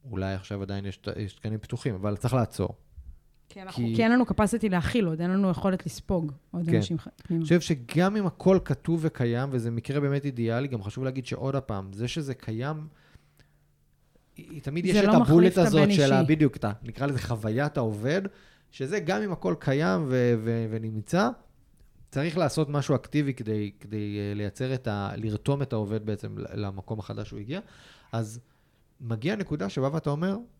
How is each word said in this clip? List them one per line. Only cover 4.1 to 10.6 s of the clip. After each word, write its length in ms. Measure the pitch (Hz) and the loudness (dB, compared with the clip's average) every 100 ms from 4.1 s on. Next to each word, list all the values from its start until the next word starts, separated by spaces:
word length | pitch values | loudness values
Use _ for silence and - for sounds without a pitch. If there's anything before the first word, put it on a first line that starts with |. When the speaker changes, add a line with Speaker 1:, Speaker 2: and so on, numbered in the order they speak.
Speaker 2:
לנו 120 | 240 | 4
capacity 440 | 233 196 214 233 214 | 2 2 2 2 0
להכיל 360 | 180 151 240 185 | 0 0 0 0
עוד, 140 | 160 | 0
אין 100 | 175 | 0
לנו 200 | 190 190 | 2 2
יכולת 360 | 170 202 185 170 | 2 0 0 -4
לספוג 460 | - - 185 156 135 _ | -10 -4 -2 -2 -8 _
עוד 160 | 165 165 | -6 2
Speaker 1:
כן. 100 | 120 | 2
Speaker 2:
אנשים 220 | 98 165 | 2 -4
ח-, 100 | - _ | -6 _
פנימה. 220 | - 165 | -4 -2
Speaker 1:
אני 40 | |
חושב 160 | 156 175 | 4 2
שגם 560 | - 151 120 147 185 214 | 4 -4 0 2 2 2
אם 100 | 190 | -2
הכל 320 | - 185 190 | 2 4 4
כתוב 360 | - 143 - 165 | 4 -4 0 0
וקיים, 460 | 156 - 120 117 139 | 0 0 0 0 0
וזה 180 | 131 117 | -2 -2
מקרה 300 | 117 - 143 | -4 -2 -2
באמת 240 | 143 143 | 0 0
אידיאלי, 440 | 143 120 117 117 | -2 -2 0 0